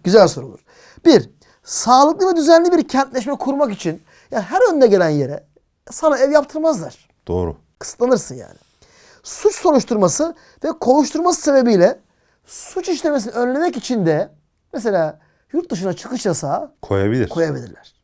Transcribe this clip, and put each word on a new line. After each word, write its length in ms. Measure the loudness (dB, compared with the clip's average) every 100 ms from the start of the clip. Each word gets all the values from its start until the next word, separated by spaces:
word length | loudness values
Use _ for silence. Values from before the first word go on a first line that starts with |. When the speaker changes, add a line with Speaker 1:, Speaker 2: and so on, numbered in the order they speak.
Speaker 1:
güzel 240 | 2 4 4
soru 180 | 2 -14
olur. 120 | -18 _ _ -20 -2
Bir, 260 | 4 4 2 _ _ _
sağlıklı 680 | -12 -6 2 4 4 2 0
ve 40 | 0
düzenli 360 | 4 4 4
bir 160 | 0 0
kentleşme 460 | -2 -2 -4 -6
kurmak 380 | -6 -4 -2 -2
için, 300 | -4 -8 -8 _ _ -10
yani 120 | -8
her 320 | -4 2 2
önde 120 | 4 4
gelen 220 | 6 2
yere 360 | 0 -2 -6 _ _ _ _ -18
sana 280 | -4 -2 2
ev 120 | 2
yaptırmazlar. 800 | 2 0 -2 -2 -2 -6 -14 _ _ -6
Speaker 2:
Doğru. 280 | -4 -4 -8 _ -18
Speaker 1:
Kısıtlanırsın 560 | -14 -4 0 0 -2
yani. 220 | -16 -18 -20 _ _ _ _ _ _
Suç 320 | -14 -2 -2
soruşturması 800 | 0 2 2 0 0 0 0 -4 -6 _ _
ve 40 | -8 -4
kovuşturması 600 | 2 2 2 0 -2 -2
sebebiyle 600 | 2 2 4 4 4 2 _ _ _ _ _
suç 420 | -18 -12 -10 -6
işlemesini 440 | -4 -2 -4 -4
önlemek 440 | -4 -4 -2 -4 -4
için 300 | -6 -2 0
de 220 | 0 -2 _ _ _ _
mesela 460 | -8 -4 -2 -2 -6 _ _ _
yurt 180 | -8 -6
dışına 220 | -6 -6
çıkış 340 | -6 -8 -6 -4
yasağı 460 | -4 -4 -6 -8 _
Speaker 2:
Koyabilir. 460 | -4 -2 0 -2 -4
Speaker 1:
koyabilirler. 640 | -2 -4 -4 -12 -20 _ _